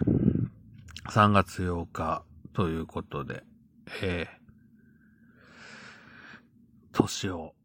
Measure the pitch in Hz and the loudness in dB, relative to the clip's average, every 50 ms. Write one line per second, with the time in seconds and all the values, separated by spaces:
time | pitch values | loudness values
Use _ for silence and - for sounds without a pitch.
0 | - - - - - - - - - - - - - - - - - - - - | 2 2 2 4 4 2 2 2 0 -4 -6 -10 -20 -20 -20 -20 -20 -18 -16 -14
1 | - - - 113 104 104 104 101 92 - - - 92 90 87 85 85 - - - | -8 0 4 6 6 8 8 6 6 4 0 -4 -2 -2 -2 -2 -4 -6 -6 -6
2 | 82 80 82 78 - - - - - - - - 98 82 80 80 80 - - - | -4 -2 -4 -4 -6 -12 -20 -20 -20 -6 -2 0 0 0 0 -2 -4 -6 -8 -8
3 | - - - 73 69 - - - - - - _ _ _ _ - - - - - | -8 -8 -8 -8 -8 -8 -10 -12 -12 -18 -20 _ _ _ _ -20 -16 -14 -10 -6
4 | - 95 87 87 80 - - - _ - - - - _ _ - _ - - - | -4 -4 -4 -4 -6 -8 -12 -18 _ -20 -20 -20 -20 _ _ -20 _ -20 -20 -20
5 | _ _ _ _ - - - - - - - - - - - - - - - - | _ _ _ _ -20 -20 -20 -20 -20 -20 -20 -20 -20 -20 -20 -20 -20 -20 -20 -20
6 | - - - - - - - - - _ _ - - _ - - - - - - | -20 -20 -20 -20 -20 -20 -20 -20 -20 _ _ -20 -20 _ -20 -20 -20 -2 2 2
7 | - - - - - 98 87 82 80 78 - _ | 2 2 2 -4 -4 -4 -4 -6 -8 -12 -14 _